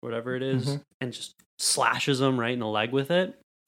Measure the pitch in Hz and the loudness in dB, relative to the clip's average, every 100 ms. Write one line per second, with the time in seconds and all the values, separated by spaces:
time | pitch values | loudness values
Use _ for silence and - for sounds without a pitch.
0 | 120 117 123 127 131 131 127 143 - - | -8 -6 -4 -4 0 0 0 -4 -8 -10
1 | 127 - - _ _ - - - 117 117 | -8 -8 -14 _ _ -4 0 2 2 2
2 | - 131 135 131 117 123 110 107 113 135 | 2 2 4 2 0 -2 -2 0 0 0
3 | 139 175 185 - _ _ | 2 0 0 -6 _ _